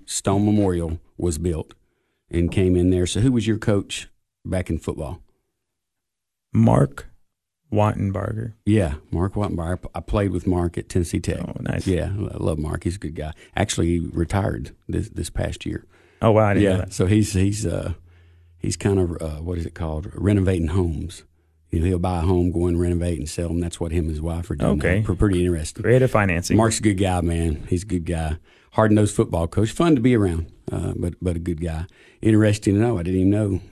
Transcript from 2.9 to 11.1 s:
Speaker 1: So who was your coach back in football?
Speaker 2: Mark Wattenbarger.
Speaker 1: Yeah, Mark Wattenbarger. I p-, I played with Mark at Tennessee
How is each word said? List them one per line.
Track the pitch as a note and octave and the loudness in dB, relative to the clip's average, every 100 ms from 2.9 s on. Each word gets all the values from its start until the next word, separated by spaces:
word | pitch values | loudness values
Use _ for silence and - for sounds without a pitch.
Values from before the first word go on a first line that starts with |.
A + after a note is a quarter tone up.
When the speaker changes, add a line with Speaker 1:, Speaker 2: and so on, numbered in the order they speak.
| F#2 F2 | 4 2
Speaker 1:
So | G2 | 2
who | C3 | 2
was | A#2+ G#2+ | 2 0
your | G#2+ | 0
coach | - G2+ - - - _ _ _ F#2 | 0 0 -2 -10 -14 _ _ _ -6
back | F#2 - | -4 -2
in | E2 | -4
football? | - - D2 - - _ _ _ _ _ _ _ _ _ _ _ _ | -6 -8 -8 -10 -16 _ _ _ _ _ _ _ _ _ _ _ _
Speaker 2:
Mark | A2 A2+ - C#3+ - - - _ _ _ _ _ | 4 4 6 2 -2 -20 -20 _ _ _ _ _
Wattenbarger. | G#2 G#2 - G2 G2 - A2 A2+ - - | 0 0 0 -2 -4 -6 -6 -8 -6 2
Speaker 1:
Yeah, | G#2+ E2 D2 - | 2 2 -2 -6
Mark | E2+ F#2+ | -2 -2
Wattenbarger. | G#2 G#2 E2+ E2 | -2 -4 -4 -4
I | F#2 | -6
p-, | - E2+ | -8 -12
I | |
played | - G#2+ G2+ | -2 0 0
with | F2+ F#2+ | 0 0
Mark | F2+ F2 - | 0 0 -2
at | - | -4
Tennessee | F#2 E2+ | -2 0